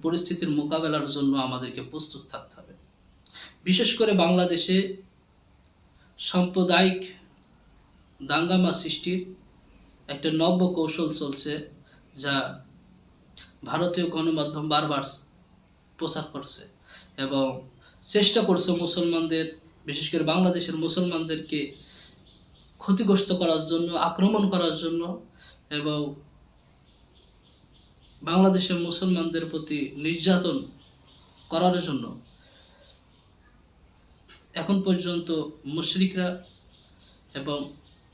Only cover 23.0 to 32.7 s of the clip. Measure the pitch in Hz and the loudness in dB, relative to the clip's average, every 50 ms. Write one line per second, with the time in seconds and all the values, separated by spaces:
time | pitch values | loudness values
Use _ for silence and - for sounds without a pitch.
23 | 220 190 196 190 - - 180 - 175 165 160 156 156 151 170 165 170 170 170 156 | 4 4 4 4 4 2 0 0 2 2 2 2 0 0 -2 -2 -2 -2 -2 0
24 | 160 165 - - 190 208 220 208 202 185 185 180 170 160 156 156 165 165 165 170 | 0 0 2 2 2 4 4 4 2 2 2 2 0 0 0 -2 -4 -4 -4 -4
25 | 170 175 180 - - - - - - - - - _ - 151 147 147 151 151 147 | -4 -6 -8 -10 -12 -18 -20 -20 -20 -20 -20 -20 _ -8 -6 -4 -2 -2 -2 -2
26 | 147 143 143 - - - - - - _ _ _ _ _ _ _ _ _ _ _ | -4 -6 -8 -12 -16 -20 -20 -20 -20 _ _ _ _ _ _ _ _ _ _ _
27 | _ _ _ - - _ _ _ _ _ - _ _ _ _ - - - _ _ | _ _ _ -20 -20 _ _ _ _ _ -20 _ _ _ _ -20 -20 -20 _ _
28 | _ - - - 147 160 175 185 190 190 185 185 - - 180 170 170 165 - - | _ -20 -20 -10 -4 2 4 6 6 6 6 4 2 0 0 0 -2 -2 -2 0
29 | 190 185 180 165 160 160 160 165 160 - 160 156 156 - 151 143 135 - - 143 | 0 2 2 2 2 0 -2 -2 -4 -4 -6 -6 -6 -4 -4 -4 -4 -6 -6 -6
30 | 151 160 170 165 165 185 185 180 185 170 143 131 - - - - - - - _ | -4 -4 -2 0 2 2 4 4 2 0 -2 -4 -6 -10 -16 -20 -20 -20 -20 _
31 | _ - - - - - - - - - 160 165 175 180 180 175 160 165 139 123 | _ -20 -20 -20 -20 -20 -20 -20 -8 -2 2 4 4 4 4 4 0 -2 -4 -4
32 | 113 - - - - - - - - - - - - - | -6 -8 -12 -14 -18 -20 -20 -20 -20 -20 -20 -20 -20 -20